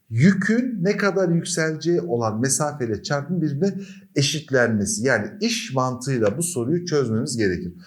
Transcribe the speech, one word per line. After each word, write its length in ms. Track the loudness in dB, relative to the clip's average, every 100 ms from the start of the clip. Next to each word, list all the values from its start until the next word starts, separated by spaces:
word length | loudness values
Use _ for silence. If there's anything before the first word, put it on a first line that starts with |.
| _
yükün 720 | 4 6 6 2 0 0 -2
ne 120 | 0 2
kadar 320 | 0 2 2
yükseleceği 720 | 2 0 -2 -2 -2 0 0
olan 400 | 0 0 0 0
mesafeyle 600 | 0 0 -2 -2 -4 -4
çarpım 400 | -2 -4 -2 -2
birbirine 380 | -2 0 -2 -2 -10 -18 -4 -2
eşitlenmesi. 880 | 0 -2 0 2 4 2 0 0 2
Yani 200 | 2 0 -4
iş 340 | -4 -2 -2
mantığıyla 640 | -2 -2 -4 -2 2 2 0
bu 40 |
soruyu 440 | -4 -2 0 -2 0
çözmemiz 500 | 0 2 0 -2 0
gerekir. 360 | 0 0 -6 -12